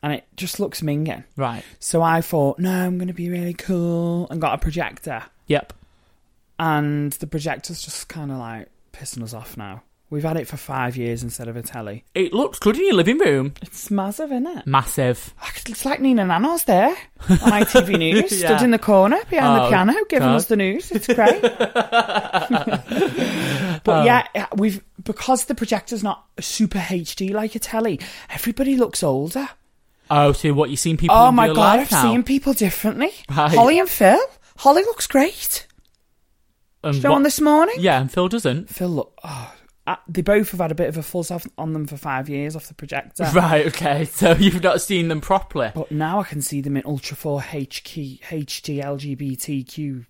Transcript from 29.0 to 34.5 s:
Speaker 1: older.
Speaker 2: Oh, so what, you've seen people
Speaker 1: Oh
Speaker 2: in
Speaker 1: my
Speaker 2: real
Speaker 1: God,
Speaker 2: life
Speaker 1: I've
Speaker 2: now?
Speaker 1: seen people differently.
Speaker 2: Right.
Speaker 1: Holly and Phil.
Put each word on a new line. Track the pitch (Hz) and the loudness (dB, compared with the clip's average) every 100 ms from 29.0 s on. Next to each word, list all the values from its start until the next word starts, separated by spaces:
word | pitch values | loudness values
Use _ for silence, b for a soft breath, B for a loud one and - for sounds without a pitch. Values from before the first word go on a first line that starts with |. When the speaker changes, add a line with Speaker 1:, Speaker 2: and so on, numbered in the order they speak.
Speaker 1:
older. | 160 135 151 254 269 - _ _ _ _ _ | 0 0 -2 -6 -8 -12 _ _ _ _ _
Speaker 2:
Oh, | 147 147 | 4 4
so | 139 156 | 4 2
what, | 143 147 | 2 0
you've | 139 | 0
seen | 170 160 | -2 0
people | - 220 | 6 8
Speaker 1:
Oh | 247 | 8
Speaker 2:
in | 247 | 8
Speaker 1:
my | 226 | 4
Speaker 2:
real | 220 | 6
Speaker 1:
God, | 180 226 | 6 6
Speaker 2:
life | 285 | 4
Speaker 1:
I've | 175 | 4
Speaker 2:
now? | 226 | 4
Speaker 1:
seen | 233 | 2
people | 247 269 277 | 2 0 0
differently. | 269 202 - 214 214 302 - - | 0 0 0 -4 -2 -4 -4 -6
Speaker 2:
Right. | 143 151 | 0 4
Speaker 1:
Holly | 208 240 330 | 6 6 6
and | 370 | 2
Phil. | - 196 269 523 - b | 4 6 6 4 -6 b